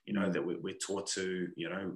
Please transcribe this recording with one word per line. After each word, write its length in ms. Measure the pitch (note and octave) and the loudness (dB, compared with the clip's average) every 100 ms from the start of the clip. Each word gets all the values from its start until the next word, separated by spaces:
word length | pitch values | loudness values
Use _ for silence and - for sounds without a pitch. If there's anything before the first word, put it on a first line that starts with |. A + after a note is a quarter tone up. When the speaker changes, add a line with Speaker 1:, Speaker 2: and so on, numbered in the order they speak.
| - | -2
Speaker 1:
you 80 | |
know, 80 | G2+ G2 | 2 4
Speaker 2:
Mm. 40 | |
Speaker 1:
that 120 | E2 | 4
we're, 140 | E2 E2 | 2 0
we're 160 | F2+ | -4
taught 320 | F#2 - G2 G2 | -4 -2 -2 0
to, 360 | - F#2 F#2 F2 | 0 0 0 0
you 140 | E2+ E2 | -2 -2
know, 260 | F#2 F#2+ | -2 -2